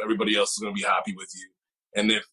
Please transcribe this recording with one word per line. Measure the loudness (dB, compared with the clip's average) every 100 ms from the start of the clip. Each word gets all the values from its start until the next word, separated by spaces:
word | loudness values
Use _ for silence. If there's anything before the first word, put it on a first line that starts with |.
everybody | -2 0 2 4
else | 2
is | 0
gonna | -4
be | -2
happy | 0 0 0 -6
with | -12 -16
you. | -18 _ _ _ _ 0
And | 2
if | 2 -2